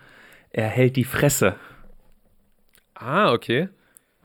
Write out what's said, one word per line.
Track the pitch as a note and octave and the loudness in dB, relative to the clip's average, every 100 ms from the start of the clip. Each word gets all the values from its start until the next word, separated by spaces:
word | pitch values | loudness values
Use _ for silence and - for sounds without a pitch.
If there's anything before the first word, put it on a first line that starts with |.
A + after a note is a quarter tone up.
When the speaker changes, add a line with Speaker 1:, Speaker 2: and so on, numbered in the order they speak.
| - - - - _ | -20 -20 -20 -20 _
Speaker 1:
er | - A2 | -4 -2
hält | B2 B2+ C3 | 2 2 2
die | |
Fresse. | A#2+ - D3 - G2+ - - - - - - - _ _ _ _ _ _ _ | -2 0 0 2 0 0 -10 -20 -20 -20 -20 -20 _ _ _ _ _ _ _
Speaker 2:
Ah, | - A2+ E3+ G3+ | -14 -6 0 2
okay. | A#2 - A#2+ F#3+ - _ _ _ _ | 0 0 -2 -2 -8 _ _ _ _